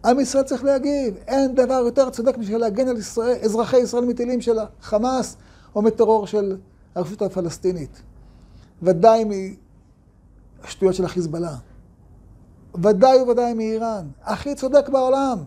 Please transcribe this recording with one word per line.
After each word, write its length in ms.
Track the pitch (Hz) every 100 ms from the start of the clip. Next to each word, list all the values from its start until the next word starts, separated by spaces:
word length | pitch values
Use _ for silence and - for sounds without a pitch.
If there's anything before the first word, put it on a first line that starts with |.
| 214
עם 140 | 262
ישראל 240 | 262 269
צריך 200 | 269 247
להגיב, 520 | 277 269 285 285 254 190 -
אין 280 | 269 269 254
דבר 260 | 247 262 240
יותר 240 | 247 262
צודק 280 | 254 233 233
משל 200 | 202 226
להגן 300 | 233 202 262
על 100 | 226
ישראל, 400 | 190 233 233 240
אזרחי 340 | 220 220 220 254
ישראל 280 | 247 240 247
מטילים 360 | 240 240 247
של 180 | 233 220
החמאס, 800 | 214 - - 214 247 262 - - - - - 208
או 60 |
מטרור 460 | 220 220 214 220 202
של 300 | 214 202 190 - _ _ 180
הרשות 260 | 165 208
הפלסטינית. 800 | 196 190 170 - 185 180 135 - - - - - - - - -
ודאי 680 | 170 170 220 226 220 196 190 208 _ _ _ _ _ _ _ _ - -
מהשטויות 320 | - - 190 185
של 100 | 180
החיזבאללה. 500 | 175 165 165 170 131 - - - _ - - - - - - - 175
ודאי 380 | 196 202 262 262
וודאי 320 | 247 233 240
מאיראן. 540 | 226 220 220 226 214 151 -
הכי 320 | - 208 285 277
צודק 340 | 262 285 285
בעולם. 480 | 269 254 269 269 220